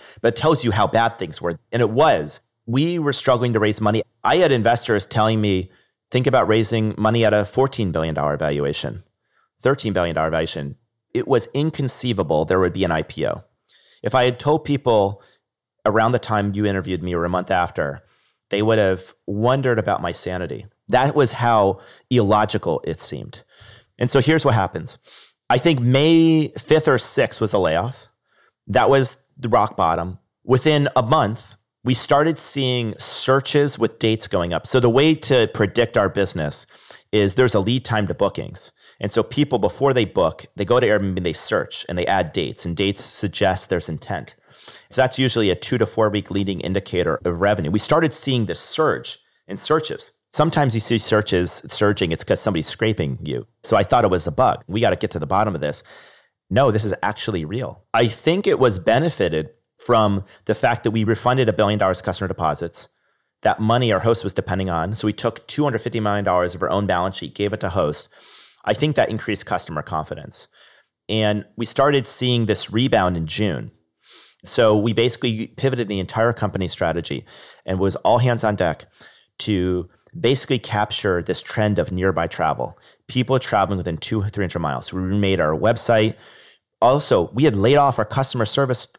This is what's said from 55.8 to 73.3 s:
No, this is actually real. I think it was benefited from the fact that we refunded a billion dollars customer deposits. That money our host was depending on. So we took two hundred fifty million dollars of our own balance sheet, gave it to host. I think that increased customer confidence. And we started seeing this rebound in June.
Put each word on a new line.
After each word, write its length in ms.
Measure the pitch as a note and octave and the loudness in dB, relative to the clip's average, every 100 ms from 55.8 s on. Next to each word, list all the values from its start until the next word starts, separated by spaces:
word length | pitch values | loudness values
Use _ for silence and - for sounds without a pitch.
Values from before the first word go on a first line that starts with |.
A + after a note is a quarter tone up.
| - - - _ _ _ - | -12 -20 -20 _ _ _ -4
No, 220 | G#2 C#3 | 2 2
this 140 | G#2+ | 2
is 100 | G#2+ F#2+ | 0 -2
actually 420 | G2+ G#2 - G2 | -4 -4 -4 -4
real. 380 | D#2 A2 G2+ - _ | -4 -8 -8 -12 _
I 140 | A2+ A#2+ | 2 2
think 400 | - - F3+ G#3 | 0 0 0 2
it 140 | E3 | 2
was 180 | B2+ F#2+ | 2 2
benefited 720 | F2 A#2+ E3 - F#2 D#2 D#2 - _ _ | 2 2 2 0 -2 -2 -6 -10 _ _
from 480 | - A#2 G#2+ G2+ F#2+ - | 0 4 4 0 -6 -8
the 100 | - | -4
fact 300 | G#2+ B2 A#2 | 0 0 0
that 80 | - | 0
we 120 | A2 | 0
refunded 440 | G#2+ A2 B2 B2+ A#2 | 0 0 2 2 2
a 40 | |
billion 280 | F2+ G#2 G#2 | 2 2 2
dollars 200 | G2 F#2 | 0 0
customer 280 | - F#2 F#2+ | -2 -4 -4
deposits. 600 | E2+ E2 D2 E2+ - - _ _ _ _ _ | -2 -2 -2 -6 -10 -16 _ _ _ _ _
That 180 | G#2+ - | -2 0
money 320 | G#2+ A#2+ B2 | 2 2 2
our 80 | F#2+ | 2
host 220 | - - | 2 0
was 100 | G2+ | -2
depending 380 | - - F#2 F#2+ | -4 -4 -2 -2
on. 240 | E2+ E2+ | -2 -4
So 120 | A2 G#2+ | -2 -4
we 60 | |
took 340 | G#2 A#2 - - | -2 -4 -6 -8
two 160 | - | -2
hundred 180 | D3 C#3+ | -2 -2
fifty 180 | - A#2 | -4 -4
million 240 | G#2+ G2+ | -2 -2
dollars 300 | G2 F2+ F2+ | 0 0 0
of 80 | E2+ | -2
our 80 | - | -2
own 160 | F#2 G2+ | 0 0
balance 300 | F2+ F#2 F#2+ | 0 -2 -6
sheet, 180 | D#2+ | -10
gave 180 | - G2+ | -4 -4
it 80 | - | -4
to 100 | G2 | -4
host. 380 | F#2 D#2 D#2 - _ - - - _ - | 0 0 -2 -10 _ -20 -20 -20 _ -4
I 60 | |
think 240 | G#2+ D3+ C#3 | 0 0 0
that 140 | A#2 | 0
increased 340 | A2 - G#2 | -2 -6 -6
customer 380 | - F2+ - D#2 | -4 -6 -4 -8
confidence. 640 | - D#2+ D#2 - - - - _ _ _ _ _ - | -6 -6 -6 -10 -12 -14 -16 _ _ _ _ _ -6
And 380 | G#2+ G#2+ G#2 - | 0 0 0 -4
we 120 | - A#2 | -8 -4
started 400 | - C#3 C#3+ - | 2 4 2 0
seeing 400 | - B2+ A#2+ A2 | -2 0 2 2
this 240 | G#2 - | 0 -2
rebound 440 | G#2+ C3 A2 F2+ | -2 2 2 2
in 120 | F2+ | 0
June. 460 | D#2+ | -4